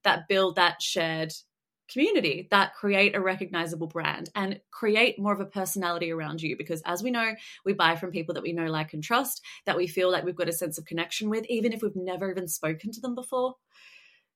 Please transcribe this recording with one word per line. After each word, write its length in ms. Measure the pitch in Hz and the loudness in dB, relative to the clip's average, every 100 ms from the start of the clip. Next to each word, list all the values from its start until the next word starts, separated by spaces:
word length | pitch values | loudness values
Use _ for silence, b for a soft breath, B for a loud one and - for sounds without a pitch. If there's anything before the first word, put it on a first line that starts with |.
that 240 | 196 170 160 | 2 2 4
build 300 | 190 185 185 | 4 4 6
that 220 | 175 - | 4 4
shared 540 | - 185 165 160 160 - _ _ _ _ - | -2 0 0 0 -2 -6 _ _ _ _ -6
community, 560 | 254 392 349 160 156 - | 2 4 4 2 0 4
that 240 | 202 196 | 4 4
create 400 | - 208 196 202 | 0 2 4 4
a 40 | 202 | 4
recognizable 680 | 185 185 185 175 165 165 160 | 0 -2 -2 -2 -2 -4 -4
brand 420 | 170 151 151 165 | -2 -2 -2 -4
and 240 | 208 190 202 _ | -4 -2 -4 _
create 480 | - 214 214 233 - | -2 2 4 4 2
more 160 | 202 | 0
of 60 | 196 | 0
a 60 | |
personality 680 | 196 196 185 196 175 170 165 | -2 -4 -4 -2 -2 -2 -2
around 280 | 165 151 160 | -4 -4 -4
you. 160 | 160 | -4
Because 280 | 127 160 160 | -4 -6 -6
as 160 | 170 175 | -4 -2
we 80 | 247 | -2
know, 240 | 240 220 220 B B | 0 -2 -4 B B
we 80 | 190 | -2
buy 220 | 196 165 | 4 4
from 160 | 165 180 | 2 -2
people 240 | 165 165 | -4 -4
that 80 | 165 | -4
we 100 | 165 | -4
know, 120 | 170 | -2
like, 280 | 160 156 156 | -2 -2 -4
and 100 | 151 | -6
trust, 380 | 151 240 269 - B B | 0 2 2 -6 B B
that 100 | - | -2
we 120 | 165 180 | 0 0
feel 240 | 185 180 | 2 2
like 120 | 180 | 2
we've 120 | 180 | 0
got 140 | 170 165 | -2 -2
a 40 | |
sense 240 | 165 170 160 | -2 -4 -6
of 80 | |
connection 460 | 156 165 170 - 214 | -6 -4 -4 -4 -2
with, 140 | 220 220 | -2 -2
even 240 | 226 233 | 0 0
if 80 | 220 | 0
we've 140 | 208 | -4
never 340 | 190 185 180 196 | -4 -4 -4 -4
even 180 | 185 170 | -4 -6
spoken 440 | - 160 160 214 | -4 -4 -4 -6
to 100 | - | -8
them 140 | 254 | -6
before. 400 | 240 247 254 254 254 _ B B B B B B | -6 -4 -2 -2 -4 _ B B B B B B